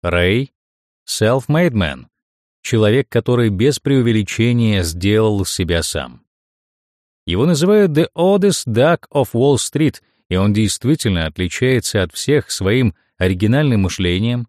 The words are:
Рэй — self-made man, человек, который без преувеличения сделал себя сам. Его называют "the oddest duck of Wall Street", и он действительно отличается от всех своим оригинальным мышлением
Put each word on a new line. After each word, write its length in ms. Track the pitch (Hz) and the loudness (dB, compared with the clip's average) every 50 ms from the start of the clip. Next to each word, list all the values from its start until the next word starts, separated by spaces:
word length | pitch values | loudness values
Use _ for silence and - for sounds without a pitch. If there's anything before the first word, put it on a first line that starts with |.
Рэй — 520 | - 90 85 87 87 92 98 120 135 - _ _ _ _ _ _ _ _ _ _ _ - | -4 -2 -2 0 0 2 0 0 -2 -4 _ _ _ _ _ _ _ _ _ _ _ -12
self-made 600 | - - - 110 120 135 127 - 143 156 175 175 123 | -6 -2 0 0 0 0 0 0 0 2 2 0 0
man, 340 | 107 90 78 69 64 64 _ _ _ _ _ _ _ _ _ _ _ _ | 0 -2 -2 -4 -10 -16 _ _ _ _ _ _ _ _ _ _ _ _
человек, 460 | - - 113 107 104 107 131 139 _ | -2 0 2 2 4 2 2 0 _
который 400 | - 120 110 - 123 120 120 113 | -2 -2 0 0 0 2 2 0
без 320 | 101 92 110 139 143 - | 0 2 0 0 0 0
преувеличения 1040 | _ 139 139 135 123 117 113 110 107 - - - 113 120 123 120 117 110 107 98 87 | _ 0 0 2 2 2 2 0 -2 -2 -2 -2 0 2 2 2 2 2 0 0 -2
сделал 600 | 82 80 87 87 98 104 107 110 110 107 101 95 | -4 -6 -4 -2 0 2 2 2 2 0 0 -2
себя 380 | - - - 95 80 85 85 78 | -4 -4 -4 -2 -2 0 -2 -2
сам. 420 | - - 80 67 62 60 - _ _ _ _ _ _ _ _ _ _ _ _ _ _ _ _ _ _ _ _ _ | -2 -6 -6 -8 -8 -14 -20 _ _ _ _ _ _ _ _ _ _ _ _ _ _ _ _ _ _ _ _ _
Его 200 | - 85 92 123 | -6 -2 0 0
называют 440 | 175 175 139 156 185 208 214 208 185 | 0 0 0 2 2 4 4 2 2
"the 160 | 147 143 165 - _ | 2 0 0 -2 _
oddest 520 | - 170 185 196 202 185 202 185 - - - | -2 0 2 2 2 2 0 0 0 -4 -4
duck 400 | 110 110 127 156 170 165 - - - | 0 2 2 2 2 0 -4 -6 -2
of 180 | 143 131 - - | -2 -2 0 0
Wall 240 | 117 127 143 143 | 0 2 2 2
Street", 460 | 120 - - - 143 156 147 - - _ _ _ _ _ _ | 0 -2 -4 -4 -2 -2 -2 -2 -4 _ _ _ _ _ _
и 80 | 90 | -2
он 160 | 92 95 104 104 | 0 2 2 2
действительно 760 | 104 110 101 - - - 120 156 160 - 117 95 87 80 | 2 0 0 -2 -4 -2 -2 -2 0 0 -2 -2 -2 -2
отличается 800 | 78 78 - 92 87 - - - 127 131 120 - - - 107 92 | -4 -4 -6 -6 -6 -4 -2 0 0 0 0 -2 -2 -2 -2 -2
от 100 | 85 _ | -2 _
всех 380 | - - - 143 147 - - - | -8 -2 0 0 0 0 -4 -8
своим 420 | - 98 92 107 127 131 110 - _ _ _ _ _ | -4 -2 0 0 2 2 0 -2 _ _ _ _ _
оригинальным 640 | 90 92 98 87 101 104 117 139 156 147 123 107 | -2 0 0 0 0 2 2 2 2 2 2 0
мышлением 680 | 95 92 - - 92 87 87 92 107 117 120 120 120 | 0 -2 -2 -2 -2 -2 0 0 -2 -2 -2 -4 -6